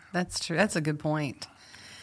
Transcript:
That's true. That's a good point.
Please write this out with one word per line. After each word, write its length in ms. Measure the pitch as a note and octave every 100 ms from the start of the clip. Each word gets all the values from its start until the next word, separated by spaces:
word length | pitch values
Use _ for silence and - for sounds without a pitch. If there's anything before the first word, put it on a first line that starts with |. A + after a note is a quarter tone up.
| -
That's 260 | F3+ F3+ -
true. 160 | - D#3+
That's 200 | G#3 F3+
a 40 |
good 180 | D3+ D3+
point. 480 | D#3 D3+ C#3+ - - - - - - -